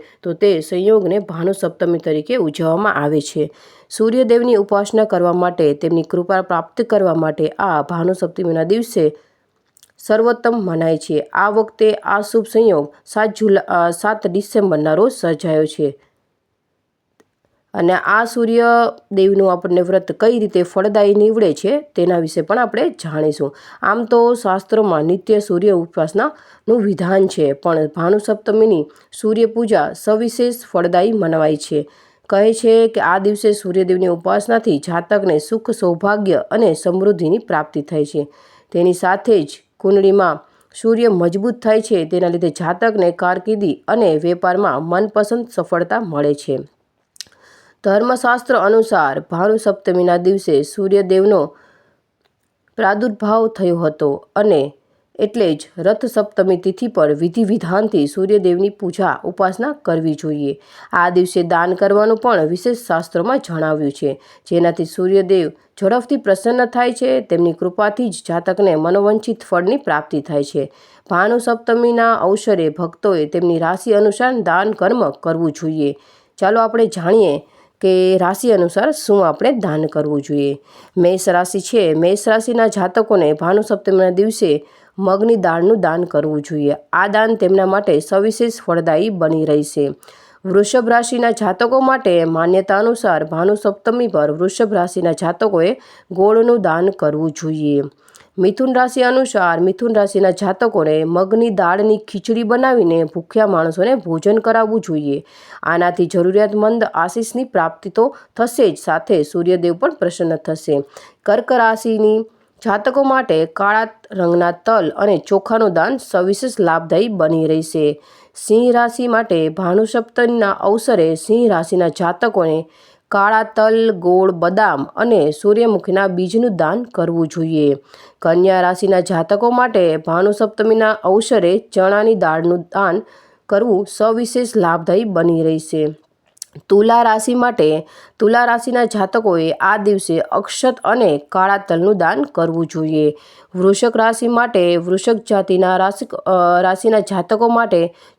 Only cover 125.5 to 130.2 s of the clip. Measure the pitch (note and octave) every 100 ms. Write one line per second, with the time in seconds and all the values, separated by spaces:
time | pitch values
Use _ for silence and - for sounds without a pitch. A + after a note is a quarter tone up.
125.5 | G#3 A#3 G3+ - F#3+ G3 F3+ F#3 A3+ B3
126.5 | F3 D#3 G#3+ A#3+ - E3+ E3+ D#3 E3+ D#3+
127.5 | D#3 C#3+ C#3 - - - _ E3 F3 F#3+
128.5 | F#3 F3+ F#3 G3 F#3 E3+ E3 E3 G3+ A#3+
129.5 | B3 B3 A3 E3+ D#3 D#3+ E3